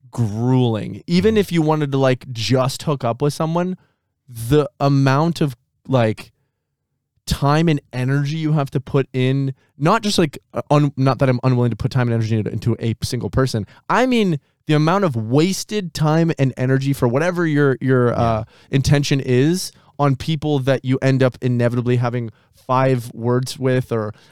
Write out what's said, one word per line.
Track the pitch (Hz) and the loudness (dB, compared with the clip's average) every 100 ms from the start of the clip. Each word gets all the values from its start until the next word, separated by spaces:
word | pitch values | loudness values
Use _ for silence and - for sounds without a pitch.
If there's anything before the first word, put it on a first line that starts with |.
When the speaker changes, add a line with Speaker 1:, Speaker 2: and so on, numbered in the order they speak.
| 127 | _
Speaker 1:
grueling." | - 113 107 123 127 123 107 117 104 - | -4 -4 -2 0 2 2 0 -6 -10 -2
Even | 170 214 220 | 2 2 2
Speaker 2:
Mm-hmm. | |
Speaker 1:
if | 196 | 2
you | 170 | 0
wanted | 151 156 143 | 0 0 0
to, | 135 | 0
like, | 135 127 135 | 2 0 -4
just | 117 107 127 127 - | -6 0 0 0 -4
hook | - 139 120 | -6 -4 -4
up | 117 | -2
with | 147 | -2
someone, | - 160 170 180 185 _ _ _ _ - | -2 -2 -2 -4 -6 _ _ _ _ -20
the | 117 113 151 143 - | -10 0 2 2 0
amount | 143 139 135 135 170 160 | 2 4 4 2 0 0
of, | 151 123 _ _ - | -2 -4 _ _ -2
like, | 127 113 104 - _ _ _ _ _ _ _ _ _ - | 0 0 -2 -10 _ _ _ _ _ _ _ _ _ -8
time | - 143 151 170 | -2 0 2 2
and | 147 - | 0 -2
energy | 123 127 139 143 160 | -6 -2 -2 -2 -4
you | 156 | 0
have | 151 139 | 0 0
to | 135 | -4
put | - 143 131 | -2 -2 -2
in, | 131 127 135 135 131 _ - | -2 0 0 -2 -6 _ -2
not | 151 220 | 0 2
just, | 208 196 | 0 0
like, | 160 - - | 0 -2 -12
uh, | - - | -8 0
un-, | 147 147 - | 2 2 2
not | 135 120 | 0 2
that | 135 | 0
I'm | 123 | 0
unwilling | 131 123 120 | 0 2 0
to | 110 | -2
put | 120 | -2
time | 131 120 | 0 0
and | |
energy | 113 110 113 | 0 0 0
into, | 101 | -2
into | 117 120 110 | -4 -2 -2
a | 117 107 | -2 -4
single | - 120 107 | -4 -6 -4
person. | - 131 110 95 - - | 0 0 -2 -6 -10 -2
I | 185 262 | 0 2
mean, | 240 196 151 - _ - | 2 0 -2 -6 _ 0
the | 151 | 2
amount | 156 190 190 | 2 2 0
of | 117 | -2
wasted | 110 139 180 185 - 214 175 | 0 2 2 0 -6 -6 -6
time | - 151 156 165 151 | -2 0 2 2 2
and | 135 - | -2 0
energy | 127 135 135 | 0 0 0
for | 135 123 | 0 0
whatever | 127 170 175 165 | 0 0 0 0
your, | 147 143 127 | 2 2 0
your, | 131 131 120 | 0 2 2
Speaker 2:
Yeah. | 127 | 0
Speaker 1:
uh, | 117 110 113 _ - | 0 -2 -6 _ -4
intention | 139 131 147 143 139 | -2 2 2 2 -2
is | - 123 143 180 - - _ - | 0 2 2 0 -6 -14 _ -2
on | 143 131 | 0 0
people | - 160 151 143 | -2 -4 -2 -2
that | 127 127 127 | 0 0 0
you | 131 | 0
end | 135 135 | 2 2
up | 131 - | 2 0
inevitably | 127 120 120 120 120 123 | -2 0 0 0 0 0
having | 123 123 113 - _ | 0 -4 -8 -14 _
five | _ - 127 135 127 117 | _ -4 0 2 0 -4
words | 113 117 123 127 - | -6 -2 0 -2 -4
with | 127 127 123 | -2 -2 -2
or | 117 107 - _ | -4 -6 -10 _